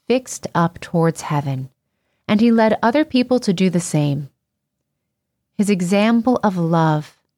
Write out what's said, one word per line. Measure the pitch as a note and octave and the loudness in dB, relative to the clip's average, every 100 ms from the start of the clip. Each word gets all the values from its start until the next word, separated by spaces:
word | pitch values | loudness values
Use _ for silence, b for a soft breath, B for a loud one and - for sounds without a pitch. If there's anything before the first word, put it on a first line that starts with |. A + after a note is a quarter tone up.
| - | -2
fixed | B3 B3+ - - E3+ | -2 -2 -14 -6 -2
up | E3+ - | -2 -4
towards | - E3+ E3 D#3 | -6 0 0 -2
heaven, | - D3 C#3+ C3 C3 _ _ _ _ _ - | -6 -4 -4 -6 -8 _ _ _ _ _ -2
and | G#3+ | 0
he | A#3 | 2
led | A3+ A3 G#3+ | 4 2 2
other | A3+ C#4+ | 0 0
people | D4+ B3+ B3 B3+ | 0 0 0 0
to | A#3 | 0
do | F3 F#3 | 0 0
the | F3 | 0
same. | E3+ D#3 D3 C#3+ C#3 _ _ _ _ _ _ _ _ _ _ _ _ - | -2 -2 0 -2 -8 _ _ _ _ _ _ _ _ _ _ _ _ -4
His | G3 | 0
example | F#3+ F3 G3+ A3 A#3 A3+ B3 | 0 0 2 2 2 2 0
of | G#3+ F#3 | 0 -2
love, | E3 E3 D#3+ D3+ D3 _ _ | 0 2 2 0 -4 _ _